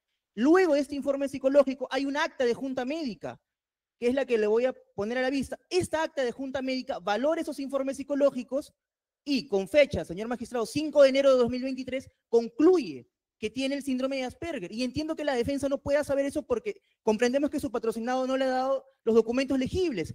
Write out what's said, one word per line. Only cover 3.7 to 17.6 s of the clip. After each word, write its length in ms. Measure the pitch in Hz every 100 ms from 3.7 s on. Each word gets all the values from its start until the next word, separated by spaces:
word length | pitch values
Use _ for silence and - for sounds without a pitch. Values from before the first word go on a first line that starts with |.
| _ _ _
que 100 | 240
es 60 |
la 100 | 262
que 140 | 262 233
le 80 | 208
voy 180 | 220
a 80 | 254 254 _
poner 240 | - 202 247
a 40 |
la 80 | 254
vista. 300 | 277 - 262 _
Esta 340 | 359 339 311
acta 220 | 311 -
de 80 | 247
junta 300 | 226 269 269
médica 360 | 262 254 254 175
valora 440 | 180 208 277 330
esos 180 | 320 285
informes 380 | 277 277 269 269
psicológicos 720 | 277 285 277 247 247 262 302 _ _ _ _ _
y 220 | - 269 -
con 220 | 196 196
fecha, 360 | 302 277 190 160
señor 220 | 175 220
magistrado, 360 | 240 233 247
cinco 380 | 220 294 311 294
de 80 | 277
enero 220 | 262 277
de 60 | 262
dos 120 | 233
mil 120 | 247
veintitrés, 460 | 262 262 262 254 269 _ _
concluye 760 | 233 233 - 311 370 208 131 120 _ _ _
que 120 | 214
tiene 240 | 226 269
el 80 | 277
síndrome 340 | 269 254 262 269
de 80 |
Asperger. 480 | 254 - 339 285 175
Y 120 | 214
entiendo 300 | 254 262 311 320
que 80 |
la 100 | 294
defensa 340 | 254 240 277 277
no 140 | 277
pueda 200 | - 285
saber 220 | 285 277
eso 220 | 277 302 254
porque 340 | 233 214 196 _ _
comprendemos 480 | - 214 247 262 285
que 100 | 302